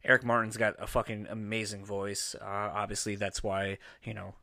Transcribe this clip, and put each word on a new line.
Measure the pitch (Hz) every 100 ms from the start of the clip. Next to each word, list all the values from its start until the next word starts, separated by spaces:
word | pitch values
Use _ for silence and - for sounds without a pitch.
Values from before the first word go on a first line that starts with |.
Eric | - 131
Martin's | 120 117 110 107
got | 110 -
a | 101
fucking | 123 107 107 107
amazing | 110 104 110 107 101 101
voice. | 98 98 98 - -
Uh, |
obviously, | 101 101 104 104 104 104 - 101
that's | 98 -
why, | 107 95 98 98 - -
you | -
know, | 107 95 -